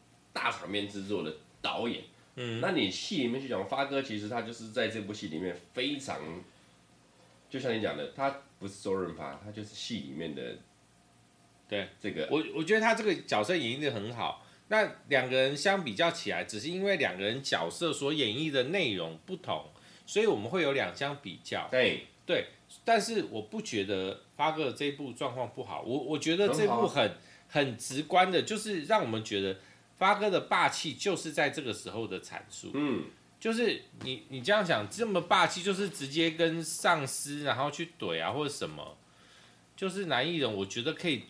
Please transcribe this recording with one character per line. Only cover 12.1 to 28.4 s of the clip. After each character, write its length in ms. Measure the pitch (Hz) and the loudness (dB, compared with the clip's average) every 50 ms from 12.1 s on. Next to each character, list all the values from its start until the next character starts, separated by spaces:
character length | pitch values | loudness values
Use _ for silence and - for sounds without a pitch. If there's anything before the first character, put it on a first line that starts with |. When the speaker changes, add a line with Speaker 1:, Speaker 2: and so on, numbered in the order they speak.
| 80 80 - - | -2 -2 0 2
Speaker 2:
我， 100 | 135 156 - - - | 2 0 0 0 -4
我 80 | 156 156 | -2 2
觉 100 | 165 214 | 4 4
得 60 | 220 | 6
他 160 | 220 233 220 | 6 4 4
这 80 | - 214 | 4 2
个 100 | 208 165 | 0 0
角 300 | - - - 120 107 104 | 0 0 0 2 2 2
色 100 | 170 185 | 2 2
演 240 | 170 127 113 127 | 0 0 0 -2
绎 60 | 143 151 | -2 -2
得 80 | 139 | -2
很 220 | 120 104 101 117 120 | -2 -2 -4 -6 -4
好。 300 | 117 90 76 - - - - - - _ - | -4 -4 -4 -4 -6 -12 -20 -20 -12 _ 2
那 200 | 214 220 202 - - - - - | 4 4 4 2 0 -8 -2 2
两 200 | 143 131 127 127 | 2 2 4 4
个 60 | 131 | 4
人 200 | 131 131 139 147 | 4 4 4 2
相 280 | 143 - 196 196 190 165 | 2 2 2 2 2 0
比 100 | 117 104 | -2 0
较 160 | 170 170 170 | 2 2 2
起 220 | 170 - - 101 | 2 0 -2 -2
来， 120 | 87 87 87 | 0 -2 -2
只 160 | - 110 104 | -4 -6 -6
是 100 | 117 165 | -6 -4
因 140 | 175 190 196 | -4 0 2
为 120 | 202 190 | 2 2
两 200 | 160 127 92 90 | 4 2 0 0
个 80 | 92 98 | 0 0
人 200 | 107 120 135 135 | 0 0 -2 -2
角 260 | - 117 85 82 85 | 0 0 0 0 0
色 240 | - - 170 160 143 | -2 -2 -2 -2 0
所 180 | - 139 139 | 0 0 0
演 180 | 160 151 127 107 | 2 2 2 2
绎 200 | 107 139 160 156 | 2 0 0 0
的 140 | 139 131 120 | 2 2 2
内 300 | 143 185 202 160 117 98 | 2 2 0 2 0 0
容 260 | 87 82 82 80 82 - | -2 -4 -4 -6 -10 -10
不 100 | - 185 | -10 -10
同， 300 | 165 - - 82 76 - - - - - - - - - | -8 -4 -4 -4 -4 -6 -10 -18 -20 -20 -20 -20 -20 -8
所 180 | - - 202 226 | -2 2 2 4
以 20 | |
我 100 | 208 151 | 4 4
们 120 | 104 104 117 | 2 0 0
会 140 | 185 185 156 | 0 2 2
有 80 | 139 | 4
两 240 | 139 131 101 90 - | 4 2 0 0 -2
相 200 | - 139 143 143 - | -2 -4 -4 -4 -6
比 180 | - 95 82 - - | -10 -12 -12 -12 -8
较。 240 | - - 87 82 - | -4 -4 -4 -2 2
Speaker 1:
对。 380 | 127 127 120 95 - - - - - _ - | 4 4 4 4 4 0 -6 -12 -20 _ -2
Speaker 2:
对， 220 | - 170 123 - - - - _ - - - - | 0 0 0 0 -4 -10 -20 _ -20 -16 -4 2
但 140 | 233 233 214 | 4 4 4
是 260 | 185 233 226 196 139 - | 4 2 0 -2 -2 -2
我 120 | 113 110 | -4 -8
不 200 | 104 - 214 220 | -8 -6 -8 -8
觉 220 | 214 - 120 104 98 | -6 -2 0 0 0
得 380 | 101 98 95 95 98 - - - _ _ | 2 0 0 0 -2 -4 -8 -12 _ _
发 140 | - 147 160 | 0 0 2
哥 200 | 151 156 151 127 | 2 0 -2 -2
这 140 | 113 - 147 | -2 -2 -2
一 60 | 143 | -2
部 200 | 139 139 147 127 | -2 -4 -8 -8
状 240 | 113 - 147 127 123 | -6 -4 -4 -4 -2
况 160 | 127 120 120 - | -4 -6 -6 -6
不 120 | 135 123 | -8 -8
好， 160 | - 78 76 | -8 -8 -6
我， 180 | - - 131 147 | -4 -2 -2 -2
我 180 | 123 143 156 | 0 -2 -2
觉 200 | 143 - 156 170 | 0 2 2 4
得 100 | 185 208 | 4 4
这 180 | 175 143 156 208 | 4 4 4 4
部 220 | - - 117 - | 4 6 6 4
很， 160 | - 135 139 113 | 4 6 4 4
Speaker 1:
很 60 | 101 | 4
好 40 | - | 2
啊。 40 | - - - - - - - | -4 -16 -20 -20 -20 -8 -2
Speaker 2:
很 280 | - 151 143 127 110 | 2 2 2 2 0
直 260 | - - - 127 139 156 | -6 -6 -6 -4 -4 0
观 280 | 151 180 180 185 190 | 4 6 6 6 6
的， 100 | 180 151 | 6 2